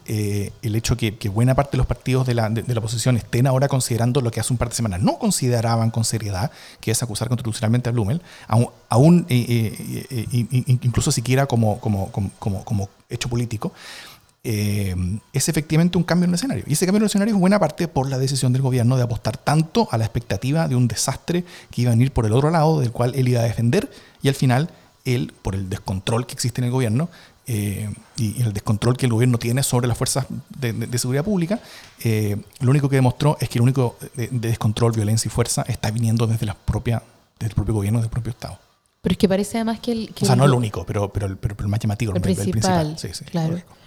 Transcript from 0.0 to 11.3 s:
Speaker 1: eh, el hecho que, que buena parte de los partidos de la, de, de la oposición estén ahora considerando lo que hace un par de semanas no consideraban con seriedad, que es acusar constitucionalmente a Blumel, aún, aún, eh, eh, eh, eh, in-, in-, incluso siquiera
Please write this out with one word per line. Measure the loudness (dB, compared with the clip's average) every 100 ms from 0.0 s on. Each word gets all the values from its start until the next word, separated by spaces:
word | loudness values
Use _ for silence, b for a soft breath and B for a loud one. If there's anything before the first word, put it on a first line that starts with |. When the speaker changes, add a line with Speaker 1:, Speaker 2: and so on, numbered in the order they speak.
| -6
Speaker 1:
eh, | -2 -2 -2 -4 -6
el | -4 -2
hecho | 0 0
que, | -2 -2
que | -4
buena | 2 2 2
parte | 0
de | 0
los | 0
partidos | -2 0 0 2
de | 0
la, | 0
de, | -2
de | -2
la | -4
oposición | -2 -2 0 0
estén | 0 0 2
ahora | 2 2
considerando | 0 0 0 2 2
lo | 0
que | -2
hace | -2
un | -2
par | -2
de | -2
semanas | -4 0
no | 0 0
consideraban | 0 0 0 0 2 2 2
con | 0 -2
seriedad, | -2 -4 -4 -4 B B B
que | -4
es | -2
acusar | -2 -4 -2
constitucionalmente | -2 -2 -2 2 2 2
a |
Blumel, | 0 0 -2 B B B
aún, | 0 0 -4 0
aún, | 6 8 6 4
eh, | 0 2
eh, | 0 0 -4
eh, | -8 -10 -8
eh, | -6 -2
in-, | -2 0
in-, | -2 2 0
incluso | 0 0 0
siquiera | 0 0